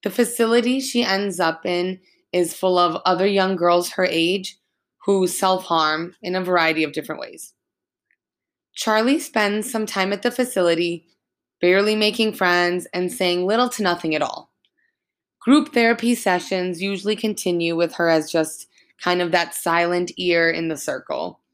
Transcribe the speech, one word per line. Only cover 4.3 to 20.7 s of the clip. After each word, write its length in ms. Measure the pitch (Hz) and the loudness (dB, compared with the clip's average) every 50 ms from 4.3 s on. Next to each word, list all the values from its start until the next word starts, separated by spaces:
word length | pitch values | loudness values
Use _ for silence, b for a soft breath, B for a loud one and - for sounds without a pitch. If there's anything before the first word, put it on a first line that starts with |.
| 185 202 190 - - _ _ _ _ _ _ _ _ _ - | 0 -2 -4 -8 -16 _ _ _ _ _ _ _ _ _ 0
who 220 | - 202 190 185 | 0 2 2 2
self-harm 880 | 180 185 - - 190 185 185 185 - 175 160 156 151 156 156 170 180 190 _ | 0 0 0 2 2 2 0 0 0 0 2 2 2 0 -2 -4 -8 -10 _
in 140 | - 180 180 | -8 -6 -4
a 80 | 185 185 | -4 -2
variety 400 | 175 180 175 165 160 160 156 160 | 0 2 2 2 2 2 0 -2
of 100 | 147 139 | -2 -4
different 280 | - 143 - 160 - | -8 -8 -8 -10 -10
ways. 320 | - - - 160 - - _ _ _ _ _ _ _ _ _ _ _ _ _ _ _ _ _ _ _ _ _ _ _ _ _ | -10 -14 -14 -18 -20 -20 _ _ _ _ _ _ _ _ _ _ _ _ _ _ _ _ _ _ _ _ _ _ _ _ _
Charlie 480 | - - 226 214 220 226 247 277 320 | -6 0 2 2 4 4 4 2 2
spends 500 | - - - 226 208 202 202 214 208 247 | 0 -2 -2 0 0 2 0 -2 -4 -4
some 160 | - 220 214 | -4 -4 -4
time 260 | 208 - 202 190 190 202 | -4 -2 -2 -2 -2 -2
at 100 | 196 - | -4 -6
the 80 | 240 | -10
facility, 760 | - - 254 247 - 196 180 170 170 165 175 170 170 165 _ _ _ _ _ _ _ _ _ _ _ _ - | -4 -2 -4 -2 0 2 2 2 2 2 0 -2 -4 -6 _ _ _ _ _ _ _ _ _ _ _ _ 2
barely 340 | 175 180 196 202 214 214 | 4 4 4 4 2 2
making 380 | 214 214 214 214 - 226 214 214 | 2 2 0 2 2 0 0 0
friends 520 | - 190 175 175 175 175 175 175 185 175 - - | 0 0 2 4 2 2 2 0 -2 -4 -6 -4
and 180 | 185 180 180 | -4 -4 -4
saying 360 | 175 - 190 180 175 175 180 | -2 -2 0 0 0 0 0
little 240 | 185 214 233 247 240 | 0 2 2 2 0
to 120 | - - 214 | 0 -2 0
nothing 320 | 185 175 170 - 160 156 | 0 0 0 -2 -2 -2
at 60 | 151 | 0
all. 300 | 147 - - - - _ _ _ _ _ _ _ _ _ _ _ _ _ _ _ _ _ _ _ | -2 -2 -4 -10 -14 _ _ _ _ _ _ _ _ _ _ _ _ _ _ _ _ _ _ _
Group 320 | - 226 269 302 302 302 - | 2 4 4 4 4 2 0
therapy 420 | 240 233 226 233 226 226 233 240 | 2 4 4 2 2 0 0 0
sessions 680 | 226 - 202 180 180 175 - 196 185 180 185 175 160 185 | 0 0 0 0 0 -2 -4 -4 -2 -2 -4 -4 -4 -4
usually 340 | 196 202 185 196 202 220 | -4 -4 -4 -2 -4 -4
continue 580 | 214 - 214 208 - - 185 175 170 170 165 170 | -2 -2 -4 -4 -2 -2 -2 0 0 0 0 0
with 200 | 165 170 165 165 | 0 0 -2 0
her 160 | - 170 165 | -2 2 2
as 200 | 165 160 151 156 | 2 2 0 0
just 380 | - 165 160 156 - - - b b b b b b b - | -2 -2 -2 -2 -6 -16 -18 b b b b b b b -2
kind 200 | 185 175 180 180 | -2 0 0 0
of 80 | 170 | 0
that 240 | 165 175 170 165 - | 0 0 0 0 -6
silent 580 | - - 175 165 170 175 170 175 180 180 175 - - | -6 -2 0 0 2 2 0 0 -2 -2 -4 -6 -4
ear 320 | 180 175 170 170 165 165 | -2 0 2 2 2 2
in 180 | 160 165 165 | 0 -2 -4
the 80 | 160 | -4